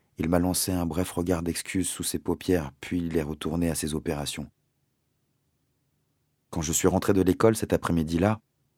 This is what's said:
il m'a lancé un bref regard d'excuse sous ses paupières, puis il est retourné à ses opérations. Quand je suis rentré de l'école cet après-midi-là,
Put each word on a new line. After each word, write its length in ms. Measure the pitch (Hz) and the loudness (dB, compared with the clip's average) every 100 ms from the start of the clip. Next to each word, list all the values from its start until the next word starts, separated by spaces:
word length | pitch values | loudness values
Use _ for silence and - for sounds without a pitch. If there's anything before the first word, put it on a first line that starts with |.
| _ - | _ -6
il 100 | 82 | 0
m'a 100 | 87 | 2
lancé 320 | 90 90 - | 2 0 -2
un 140 | 90 | -2
bref 280 | 85 80 90 | -2 -2 -2
regard 300 | - 87 85 | -2 -2 -2
d'excuse 460 | 85 80 - 95 87 | -2 -6 -4 -4 -4
sous 140 | - | -4
ses 160 | - - | -6 -4
paupières, 540 | - 80 - 90 71 - | -4 -4 0 0 0 -10
puis 160 | - 87 | -6 -4
il 180 | 85 82 | -2 -2
est 60 | |
retourné 480 | 76 76 80 82 85 | -2 -4 -4 0 0
à 40 | |
ses 200 | 78 78 | -2 -4
opérations. 560 | 78 - 73 69 - 73 _ _ _ _ _ _ _ _ _ _ _ _ _ _ _ _ _ _ _ - | -4 -4 -4 -4 -8 -12 _ _ _ _ _ _ _ _ _ _ _ _ _ _ _ _ _ _ _ -10
Quand 120 | 85 | -6
je 100 | 76 | -2
suis 160 | 78 92 | 2 4
rentré 240 | 90 - | 4 4
de 80 | 98 | 4
l'école 360 | 90 90 113 110 | 4 6 4 4
cet 180 | 98 | 0
après-midi-là, 680 | 85 - 85 78 82 98 107 _ _ _ | 0 2 0 2 2 2 0 _ _ _